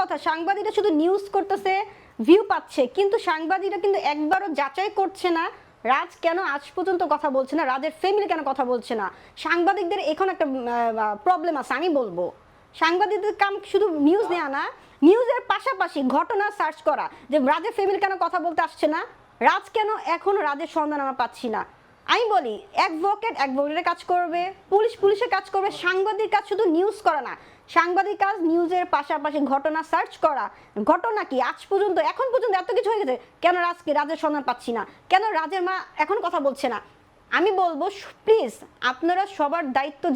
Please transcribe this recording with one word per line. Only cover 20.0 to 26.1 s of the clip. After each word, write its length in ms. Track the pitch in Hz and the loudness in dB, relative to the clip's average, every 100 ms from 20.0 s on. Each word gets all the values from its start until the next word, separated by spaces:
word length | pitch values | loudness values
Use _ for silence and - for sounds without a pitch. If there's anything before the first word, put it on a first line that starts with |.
| - 330 | -4 -2
এখনো, 240 | 381 403 302 | 0 0 -2
রাজের 220 | 285 320 330 | -4 -4 -4
সন্ধান 220 | 302 302 | -2 -2
আমরা 160 | 269 254 | -4 -4
পাচ্ছি 260 | 233 - 247 | -6 -6 -6
না। 80 | 214 - - _ _ - | -6 -8 -14 _ _ -2
আমি 120 | 370 466 | 0 2
বলি, 200 | 403 262 220 - - | 0 0 -8 -6 0
অ্যাডভোকেট 560 | 349 320 392 415 440 269 | 0 0 -2 -2 -4 -2
অ্যাডভোকেটের 440 | 269 262 285 311 349 | -2 0 -2 0 -2
কাজ 100 | 349 - | -4 0
করবে, 300 | 359 349 339 359 392 - | 0 0 -2 -4 -8 0
পুলিশ 200 | 392 453 466 | 2 2 2
পুলিশের 280 | 392 403 480 381 | 2 2 0 -2
কাজ 100 | 381 | -2
করবে, 160 | 392 381 294 | -2 -2 -2
সাংবাদিক 440 | 349 370 392 | -2 0 0